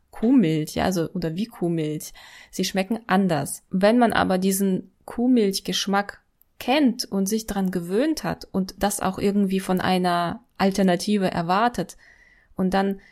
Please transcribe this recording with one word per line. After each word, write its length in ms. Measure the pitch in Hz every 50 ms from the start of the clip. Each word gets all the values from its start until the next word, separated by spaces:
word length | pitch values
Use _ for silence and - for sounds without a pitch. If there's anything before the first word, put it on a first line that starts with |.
| _ _
Kuhmilch, 640 | - - - 226 277 262 190 156 156 156 156 - -
ja, 100 | 160 151
also, 240 | 185 185 175 160 - -
oder 220 | 180 170 160 160
wie 100 | 180 226
Kuhmilch. 680 | - - - 180 170 170 160 151 151 151 156 - - - - - - - - - -
Sie 140 | - - 190
schmecken 340 | 190 - 190 190 190 226 220 -
anders. 560 | - 190 196 196 180 165 143 - - - - _ _
Wenn 280 | - 185 190 208 233 247
man 140 | 233 214 -
aber 260 | - 180 185 190 185
diesen 520 | 185 196 190 190 196 196 190 175 - - _ _ -
Kuhmilchgeschmack 1200 | - - - 233 254 254 233 208 196 190 - - - 190 - - 196 196 202 202 202 - - _ _ _ _ _ _ _ -
kennt 460 | - 247 254 311 294 240 220 - -
und 240 | - - 196 196 190
sich 180 | 220 220 220
dran 240 | - - 196 190 185
gewöhnt 540 | 185 185 170 170 190 214 277 320 302 - -
hat 240 | 170 165 - - -
und 240 | - 190 190 190 - -
das 180 | 196 202 202 -
auch 220 | - 190 190 -
irgendwie 400 | - 202 202 208 202 190 190 190
von 200 | 190 - 185 180
einer 600 | - - 185 185 180 180 175 175 170 170 190 - _ _ _ -
Alternative 720 | 190 196 190 202 196 185 175 175 - 208 214 208 190 180
erwartet, 640 | - - 170 165 185 202 226 240 240 - 160 - - - _ - - _ _ _ _ _ _ _ _
und 180 | - 190 185 190
dann 260 | 196 196 196 196 196 - -